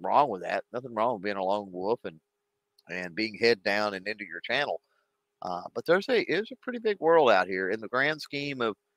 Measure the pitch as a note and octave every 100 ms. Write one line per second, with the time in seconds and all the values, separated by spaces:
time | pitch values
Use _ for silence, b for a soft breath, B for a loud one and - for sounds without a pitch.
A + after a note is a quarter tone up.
0 | F#2 A2+ C#3+ F#2+ F2 G2 - A#2+ B2+ A2
1 | A#2 A2 G2 G2 F#2+ G#2 G2 F2+ F#2+ A#2
2 | F#2+ D#2+ _ _ _ _ _ _ - F2+
3 | F2+ E2 A2 F#2+ A#2 A2+ G#2 G2+ G#2+ G2
4 | F#2+ G#2+ G2 E2+ - B2 C#3 E2+ _ _
5 | _ _ _ _ F2+ F2+ F2+ A#2 - F3+
6 | G3+ A#3+ - D#3+ A3 B3+ - A#3+ A3 G3+
7 | D#3 E3 C3 G2 F2+ F#2+ F#2+ A2 A2 B2+
8 | C#3 D#3 - C#3+ C#3+ C3+ A#2 G2+ _